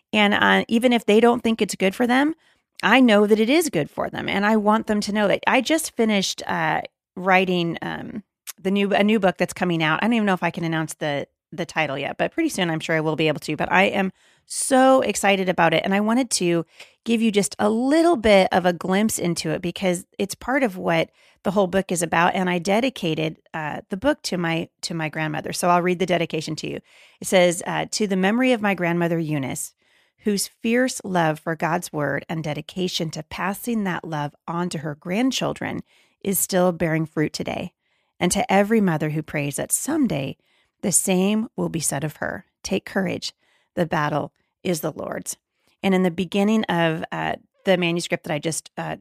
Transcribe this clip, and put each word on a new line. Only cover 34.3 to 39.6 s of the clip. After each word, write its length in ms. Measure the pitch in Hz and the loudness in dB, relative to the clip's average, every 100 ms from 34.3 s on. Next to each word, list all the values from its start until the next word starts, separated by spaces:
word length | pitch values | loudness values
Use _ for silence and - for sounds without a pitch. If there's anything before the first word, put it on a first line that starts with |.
| - - | -8 -8
on 220 | 170 175 | -4 -4
to 80 | 160 | -6
her 160 | 156 147 | -8 -8
grandchildren 840 | 175 196 262 - 151 - - - - _ _ _ | -6 -2 0 0 -4 -4 -8 -8 -12 _ _ _
is 180 | 196 190 | -4 -2
still 320 | - 185 180 | 0 2 2
bearing 340 | 165 165 156 160 | 2 0 0 -2
fruit 280 | 165 151 | -2 -2
today. 400 | - - - 180 _ _ _ _ - | -4 -8 -8 -10 _ _ _ _ -4
And 100 | 180 | -2
to 180 | 196 - | 0 2
every 280 | 190 202 226 | 2 4 4
mother 300 | 190 156 156 | 4 2 -2
who 120 | 156 | -4
prays 360 | - 151 143 | -4 -4 -4
that 160 | 147 | -6